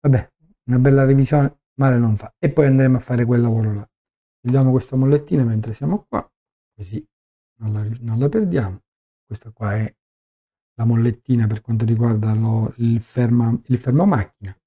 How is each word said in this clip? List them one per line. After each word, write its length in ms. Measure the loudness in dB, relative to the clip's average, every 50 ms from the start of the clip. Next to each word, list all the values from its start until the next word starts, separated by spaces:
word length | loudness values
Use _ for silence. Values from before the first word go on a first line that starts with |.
Vabbè, 300 | 2 2 2 2 0 _ _ _ _ _ _ _ _
una 140 | -2 0 2
bella 240 | 4 4 4 4 4
revisione, 560 | 4 4 2 2 2 2 2 2 0 -2 _ _ _ _
male 220 | -2 0 2 2
non 180 | 2 2 2 0
fa. 180 | -2 -4 -12 _
E 140 | _ -4 -2
poi 160 | 2 2 2
andremo 300 | 4 4 4 4 4 2
a 40 | 0
fare 240 | -2 -4 -2 -2 0
quel 160 | 2 2 2
lavoro 320 | 2 0 0 0 -2 -2 -4
là. 160 | -6 -8 _ _ _ _ _ _ _ _ _ _ _
Togliamo 320 | _ 0 2 2 4 4
questa 240 | 2 0 -2 -2 -2
mollettina 480 | 0 2 2 2 0 0 -2 -2 0 0
mentre 300 | 0 -2 -4 -4 -6 -10
siamo 320 | -8 -6 -4 -4 -6 -6
qua, 220 | _ -8 -8 -8 _ _ _ _ _ _ _ _ _ _
così 320 | -20 -16 -12 -12 -12 -12 _ _ _ _ _ _ _ _ _ _ _
non 120 | -8 -6 -6
la, 140 | -4 -6 -6 -8 -8
non 180 | -6 -6 -2 -2
la 80 | -2
perdiamo. 560 | 0 0 0 -2 0 -2 -2 -4 -4 -8 -12 _ _ _ _ _ _ _ _ _
Questa 260 | _ -16 -16 _ -20
qua 240 | -14 _ -6 -4 -2
è 200 | -4 -4 -6 _ _ _ _ _ _ _ _ _ _ _ _ _ _ _ _ _
la 100 | -2 0
mollettina 600 | 0 2 2 2 0 -2 -4 _ -2 0 0 0
per 160 | 0 -2 -4
quanto 240 | _ -4 -4 -2 0
riguarda 480 | 0 0 0 0 0 0 0 0 0 0
lo, 400 | 0 0 0 0 0 -2 -4 -4
il 220 | -4 -2 0 0 -2
ferma, 560 | -4 -6 -4 -2 0 2 2 2 2 0 -2 -4 _
il 120 | -2 -4
fermo 280 | -2 0 0 0 2 2
macchina. 540 | 2 2 0 -2 -4 _ _ -18 -18 -18 _ _